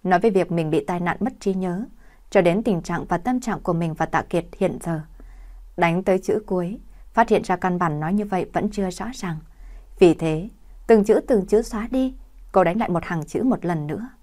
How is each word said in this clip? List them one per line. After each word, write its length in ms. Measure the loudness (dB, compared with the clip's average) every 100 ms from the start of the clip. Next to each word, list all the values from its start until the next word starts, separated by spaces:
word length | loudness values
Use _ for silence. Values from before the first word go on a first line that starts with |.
nói 160 | 2 2
về 100 | 4
việc 220 | 2 2
mình 180 | 0 0
bị 140 | -2 -2
tai 140 | -4
nạn 180 | -4 -2
mất 140 | -4 -4
trí 140 | -4
nhớ, 320 | -2 -2 -4 -8 -14 -20 -20 0
cho 120 | 2
đến 220 | 4 2
tình 180 | 0 -2
trạng 240 | -2 -6 -2
và 120 | -4
tâm 220 | 0 -2
trạng 200 | -2 -4
của 140 | -2
mình 200 | 0 -2
và 120 | -2 -2
Tạ 160 | -2 -2
Kiệt 160 | -4 -4 -2
hiện 200 | -2 -2
giờ. 180 | -6 -6 -6 -16 -20 -20 -20 -20 -16 -2
Đánh 260 | 0 2
tới 160 | 2 0
chữ 200 | 2 -4 -2
cuối, 320 | -4 -4 -8 -16 -20 -4
phát 160 | 0 4
hiện 120 | 4
ra 120 | 2 0
căn 240 | 0 0
bản 200 | 0 -2
nói 140 | -2
như 120 | -2 -2
vậy 240 | -4 -2
vẫn 160 | -2 -2
chưa 180 | -2 -6
rõ 160 | -4 -10
ràng. 240 | -8 -6 -8 -10 -20 -20 -18 -20 4
Vì 140 | 6
thế, 360 | 6 0 -2 -6 -14 -20 -20 4
từng 160 | 4
chữ 160 | 6 2 4
từng 180 | 0 4
chữ 160 | 0
xóa 260 | 0 -6 -4
đi, 240 | -2 -2 -4 -20 -20 0
cô 120 | 2
đánh 160 | 4 2
lại 100 | -2
một 160 | -2 -2
hàng 200 | -6 -4
chữ 180 | -2
một 220 | 0 0 -2
lần 220 | -4 -4
nữa. 220 | -6 -10 -16